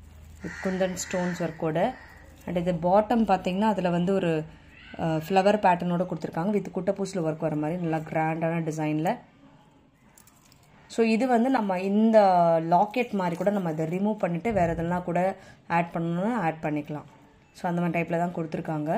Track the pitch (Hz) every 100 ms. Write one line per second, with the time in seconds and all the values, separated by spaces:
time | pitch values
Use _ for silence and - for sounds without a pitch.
0 | - - - - 175 - 196 185 185 180
1 | - 185 180 175 165 156 165 160 247 -
2 | - - - - - 175 175 170 175 196
3 | 214 233 220 185 185 185 220 190 180 175
4 | 175 196 170 160 156 - - - - -
5 | 165 160 160 190 190 208 202 175 180 175
6 | 180 165 165 170 185 208 185 190 185 196
7 | 190 190 160 156 160 151 151 180 165 160
8 | 156 160 160 160 165 165 160 156 151 151
9 | 165 240 - _ - - _ _ _ _
10 | _ - - _ _ _ _ - - -
11 | 226 220 262 240 247 262 208 180 196 202
12 | 220 220 196 180 170 165 165 175 208 254
13 | 240 202 180 165 185 202 175 156 156 180
14 | 208 208 180 170 233 208 170 165 170 180
15 | 175 170 185 190 - - - 170 175 175
16 | 165 170 202 247 165 160 160 151 147 147
17 | - - - _ _ - 185 175 175 170
18 | 165 170 175 170 160 160 160 156 151